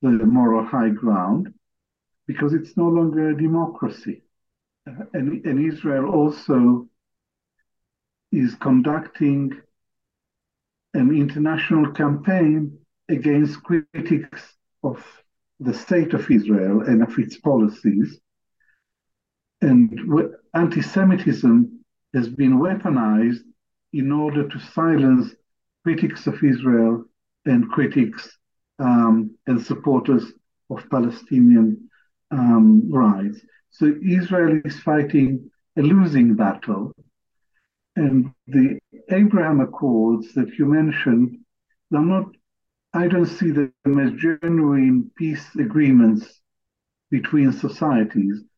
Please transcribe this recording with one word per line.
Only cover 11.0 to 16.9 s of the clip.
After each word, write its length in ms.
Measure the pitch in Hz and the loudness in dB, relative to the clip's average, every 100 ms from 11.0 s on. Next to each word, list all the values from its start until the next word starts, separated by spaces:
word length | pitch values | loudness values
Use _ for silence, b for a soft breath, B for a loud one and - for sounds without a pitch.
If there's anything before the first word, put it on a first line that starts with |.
| 131 151 | 0 2
international 760 | 143 147 151 160 - 160 147 | -2 -2 -2 -2 -2 0 0
campaign 840 | - 147 143 202 185 160 156 151 - _ _ _ | -2 -2 -2 -2 0 2 0 -4 -10 _ _ _
against 540 | 147 147 143 147 147 | -4 0 0 0 -4
critics 800 | - 170 151 160 - 147 - - - _ _ _ | -4 -4 -4 -12 -2 -2 -4 -20 -20 _ _ _
of 160 | - - - _ _ _ _ _ | -10 -10 -18 _ _ _ _ _
the 120 | 123 | -8
state 400 | - - 180 156 | -8 -2 -2 0
of 180 | 107 - | -4 2
Israel 520 | 113 104 104 92 104 | 0 2 0 0 -2
and 200 | 113 | 0